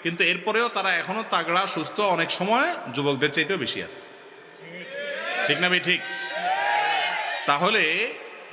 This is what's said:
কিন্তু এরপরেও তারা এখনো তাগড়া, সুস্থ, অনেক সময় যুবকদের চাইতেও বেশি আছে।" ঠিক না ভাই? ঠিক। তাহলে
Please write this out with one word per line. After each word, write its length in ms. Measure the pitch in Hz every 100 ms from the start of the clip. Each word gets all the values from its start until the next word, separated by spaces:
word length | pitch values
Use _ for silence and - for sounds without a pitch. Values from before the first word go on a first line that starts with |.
কিন্তু 200 | 170 170
এরপরেও 440 | 175 175 190 214 240
তারা 260 | 220 190
এখনো 300 | 175 160 202 220
তাগড়া, 380 | 190 160 170 196
সুস্থ, 320 | 175 151 -
অনেক 320 | 208 170 165
সময় 440 | - 185 233 311 349 -
যুবকদের 380 | 123 143 139 147
চাইতেও 260 | 156 151 190
বেশি 260 | 117 -
আছে।" 360 | 82 - - - - - - - - - - - 571 - - - -
ঠিক 120 | 147
না 100 | 180
ভাই? 100 | 180
ঠিক। 220 | 165 180 - - - - - - 807 831 - - - - - - -
তাহলে 680 | 143 180 220 160 170 240 - - - -